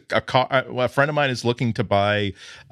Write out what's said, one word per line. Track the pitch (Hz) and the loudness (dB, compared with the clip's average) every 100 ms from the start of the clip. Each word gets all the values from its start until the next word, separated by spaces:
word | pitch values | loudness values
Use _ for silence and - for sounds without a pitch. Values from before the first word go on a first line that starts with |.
| - | -2
a | 87 | -4
car, | - 131 127 | 0 0 2
uh, | 135 | 0
a | 123 123 123 | -2 -2 -2
friend | - 143 | 2 0
of | |
mine | 151 139 | 2 0
is | 123 | 0
looking | 117 120 120 | -2 0 -2
to | 107 | -2
buy, | 104 101 101 104 101 92 - - - | 0 2 2 0 -2 -6 -16 -20 -4